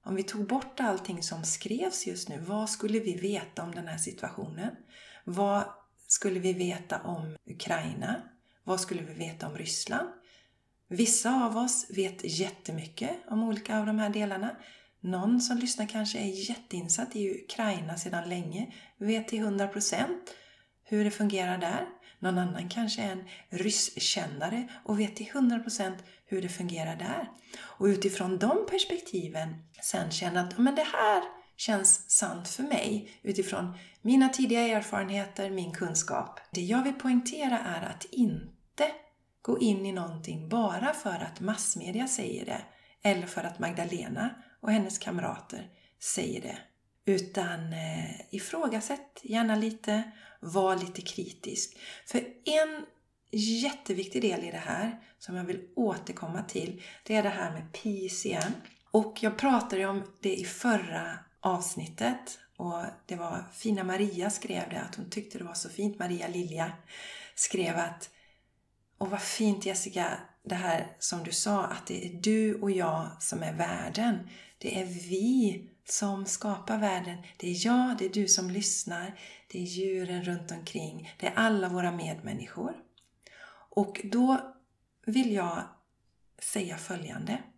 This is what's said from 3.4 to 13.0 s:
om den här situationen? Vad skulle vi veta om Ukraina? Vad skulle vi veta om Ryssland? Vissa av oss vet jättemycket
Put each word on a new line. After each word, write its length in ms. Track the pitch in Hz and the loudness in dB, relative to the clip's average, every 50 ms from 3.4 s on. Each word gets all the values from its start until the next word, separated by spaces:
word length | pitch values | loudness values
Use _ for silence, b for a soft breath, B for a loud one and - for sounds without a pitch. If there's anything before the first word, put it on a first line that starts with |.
| 160 - - - 165 | -4 -6 -8 -8 -6
om 120 | 170 170 | -6 -6
den 140 | 175 165 165 | -8 -8 -8
här 100 | 160 160 | -4 -4
situationen? 720 | - - - - - - - - 202 156 156 160 190 240 - - B B B B B B B B B | -4 -4 -4 -6 -8 -8 -6 -6 -8 -8 -6 -4 -6 -6 -6 -6 B B B B B B B B B
Vad 400 | - 180 185 202 202 202 202 202 - - - - _ _ _ - | -4 0 2 2 4 4 2 2 0 -6 -16 -20 _ _ _ 0
skulle 340 | - - - - 202 185 185 | 0 0 2 2 0 0 2
vi 120 | 175 185 185 | 2 0 0
veta 500 | 180 180 175 175 170 165 - 156 - - | 2 0 -2 -2 -4 -4 -4 -6 -4 -4
om 340 | - 175 165 160 156 156 - _ | -4 -6 -6 -6 -8 -10 -12 _
Ukraina? 760 | - - - - - 170 165 156 160 160 - - - 226 - - - - b b b b b b | -14 -12 -10 -4 -2 -2 -2 -2 -4 -4 -4 -2 -2 -2 -4 -4 -12 -20 b b b b b b
Vad 160 | - 185 185 | -2 0 0
skulle 220 | 185 - 185 170 156 | 0 -2 -4 -6 -6
vi 120 | 151 156 | -8 -8
veta 320 | 160 170 165 160 - 165 | -8 -8 -8 -8 -8 -8
om 100 | 151 151 | -8 -8
Ryssland? 520 | - 165 - - - - - - 254 349 359 - b b b b b b b b b b b _ _ _ _ | -8 -6 -4 -4 -4 -2 -2 -2 -2 -2 -4 -8 b b b b b b b b b b b _ _ _ _
Vissa 560 | 180 175 233 220 - - - 226 254 254 247 | 2 4 4 6 6 4 4 4 4 4 4
av 120 | 233 214 | 2 2
oss 300 | 226 247 254 247 - - - | 2 2 2 2 0 -2 -2
vet 480 | - 196 190 185 185 - - 165 160 160 | 0 0 0 0 -2 -6 -6 -4 -2 0
jättemycket 720 | 190 190 - - - - 160 160 156 - - - | -2 -2 -4 -8 -8 -6 -6 -6 -6 -8 -8 -6